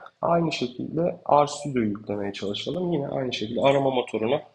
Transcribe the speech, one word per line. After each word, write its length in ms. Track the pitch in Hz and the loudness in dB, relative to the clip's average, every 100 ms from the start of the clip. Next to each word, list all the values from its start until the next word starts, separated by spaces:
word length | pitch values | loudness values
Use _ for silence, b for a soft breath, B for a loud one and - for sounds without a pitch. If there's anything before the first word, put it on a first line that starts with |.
| B - | B -4
aynı 300 | - 170 165 | 2 2 2
şekilde 680 | - 123 - 131 156 175 175 - 147 143 | 0 -4 -4 -6 -2 -2 -2 4 4 4
RStudio'yu 440 | - 151 127 107 | 0 -2 0 0
yüklemeye 440 | 101 - 104 101 | -2 -4 -4 -4
çalışalım. 600 | 98 101 101 127 165 180 | -4 -6 -4 -4 -4 -2
Yine 140 | 156 139 | -2 -2
aynı 260 | 139 127 | -2 -4
şekilde 280 | - 110 117 | -4 -4 2
arama 280 | 139 139 135 | 4 4 2
motoruna 540 | 127 - 110 110 151 - | 0 -2 -2 0 -2 -4